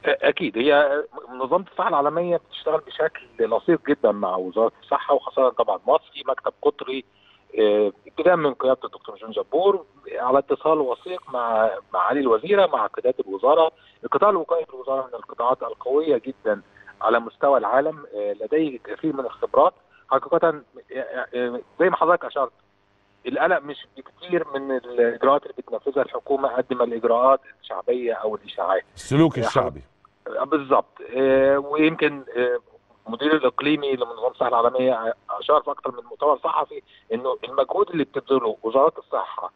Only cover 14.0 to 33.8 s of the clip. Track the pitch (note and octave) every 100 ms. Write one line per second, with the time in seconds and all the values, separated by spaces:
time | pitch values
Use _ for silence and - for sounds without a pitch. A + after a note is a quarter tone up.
14 | A#2+ C#3+ G3+ F#3+ D#3 E3+ D#3 C3 B2+ C3+
15 | C3 A#2 - - A#2 C3 A#2 A2 B2 C#3
16 | D#3+ B2+ C3+ - A2 G2+ - - - -
17 | A2 A#2 A2+ _ C#3+ C3+ G#2 B2+ D3+ D#3
18 | D3 G#2+ G#2 G#2 A2 D#3 D#3 B2 - G2+
19 | D#3+ C#3 B2 - - A#2+ E3+ _ _ _
20 | _ C3+ - E3+ E3+ D3+ C3 - _ B2+
21 | B2+ B2+ C3 B2 B2 B2 - - F3+ E3+
22 | E3 F3 B2 D3 B2+ _ _ _ _ _
23 | _ _ B2+ C3+ E3 F3 C#3+ C#3 - C3+
24 | - _ F3+ F3 D#3 C#3 C#3 C3 B2 A#2+
25 | A#2 A#2+ C3+ C#3+ - - - A2+ C#3 C#3
26 | B2 B2 - C#3 C3+ B2 B2 B2 A#2+ A#2
27 | A#2 A#2 C3 C3+ - - - F#2+ - B2
28 | A#2+ A2 A2 G#2+ G#2 - F2+ F#2+ - -
29 | - C#3 D#3+ B2+ A#2 C#3 G#2 C#2 - _
30 | _ _ - A2 C3+ D3+ C3+ B2 - -
31 | - B2+ C3+ C3+ C3+ C#3 C#3+ D3+ D#3 D#3+
32 | D3+ C#3+ C3 A#2+ B2 A#2+ _ - _ _
33 | - A#2 D3 D#3 C3 - C#3+ D3+